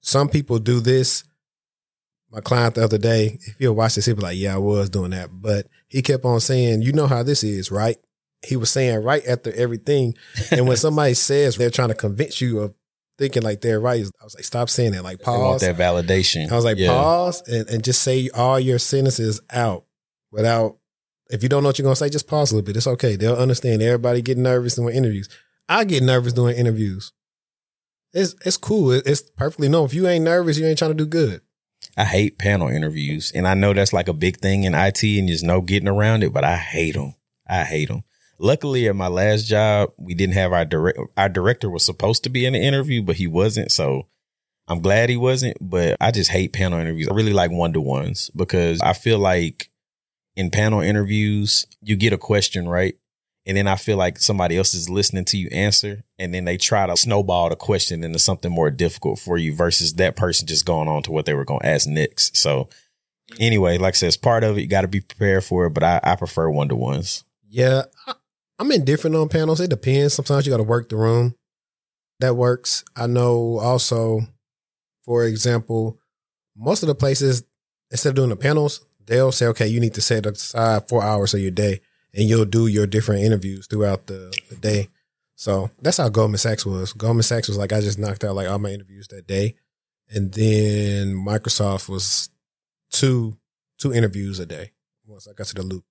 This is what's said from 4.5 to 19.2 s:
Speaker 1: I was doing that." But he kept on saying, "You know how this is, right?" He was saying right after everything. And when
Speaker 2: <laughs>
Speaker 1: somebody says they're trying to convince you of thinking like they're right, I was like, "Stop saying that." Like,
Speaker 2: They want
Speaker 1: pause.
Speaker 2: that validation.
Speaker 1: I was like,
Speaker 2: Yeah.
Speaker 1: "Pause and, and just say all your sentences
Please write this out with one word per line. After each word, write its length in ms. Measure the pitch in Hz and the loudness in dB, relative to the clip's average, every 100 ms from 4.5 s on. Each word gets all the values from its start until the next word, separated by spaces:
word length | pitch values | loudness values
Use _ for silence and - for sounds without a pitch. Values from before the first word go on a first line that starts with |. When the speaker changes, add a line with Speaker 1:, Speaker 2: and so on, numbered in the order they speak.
| 98 | -2
Speaker 1:
I 20 | |
was 320 | 101 104 98 | 0 0 0
doing 220 | 98 90 | -2 -4
that." 180 | 92 87 | -6 -10
But 360 | 92 104 101 - _ _ | -10 -2 -2 -4 _ _
he 140 | 135 | -4
kept 240 | 127 131 127 | 0 0 2
on 160 | 117 | 0
saying, 400 | - 131 123 110 | 2 2 2 2
"You 100 | 113 | 2
know 160 | 147 143 | 2 2
how 160 | 127 | 0
this 220 | 123 143 110 | 0 0 0
is, 260 | 101 92 | -4 -6
right?" 260 | 101 110 113 _ _ _ _ - | -2 -2 -4 _ _ _ _ -6
He 120 | 131 | -2
was 120 | 110 | 0
saying 320 | - 127 113 | 2 2 0
right 220 | 110 147 123 | 0 -2 0
after 280 | 123 123 | -4 -4
everything. 600 | 107 120 117 - 143 123 117 - - - | -2 -2 -2 -2 0 0 -4 -12 -8 -2
And 160 | 151 127 | 2 2
when 80 | 120 | 4
Speaker 2:
<laughs> 80 | 156 | 2
Speaker 1:
somebody 280 | 156 147 | 2 2
says 420 | 123 - 139 143 101 | 2 2 2 2 2
they're 140 | 120 | 0
trying 180 | 117 123 | 2 -2
to 80 | 110 | 0
convince 460 | 107 101 151 - | -4 -4 -4 -2
you 180 | 127 110 | -2 -2
of 160 | 104 - _ _ _ _ | -4 -10 _ _ _ _
thinking 240 | 139 123 | -2 0
like 200 | 110 104 | -2 -2
they're 180 | 117 110 | 0 0
right, 260 | 120 120 98 - | 0 0 -4 -10
I 40 | 107 | -20
was 100 | - | -10
like, 80 | |
"Stop 260 | - 120 120 | -6 -4 -2
saying 220 | - 117 | 2 2
that." 120 | 95 | 0
Like, 160 | 90 92 | -6 -8
Speaker 2:
They 120 | - | -2
want 120 | 120 | 0
Speaker 1:
pause. 180 | 127 90 | 2 2
Speaker 2:
that 160 | 92 85 | 0 2
validation. 760 | 90 87 85 95 92 82 76 | 2 2 2 2 2 -2 0
Speaker 1:
I 40 | 117 | 0
was 100 | 117 | 0
like, 120 | 101 | 2
Speaker 2:
Yeah. 120 | 92 | 2
Speaker 1:
"Pause 580 | 123 151 170 180 175 - | 4 4 2 0 -4 -4
and, 220 | 120 110 | -6 -2
and 140 | 120 117 | -4 0
just 160 | 123 | 2
say 260 | - 131 127 | 2 0 -2
all 260 | 123 123 131 | 0 2 2
your 200 | 131 123 | 2 0
sentences 600 | - 135 135 123 | 0 2 2 0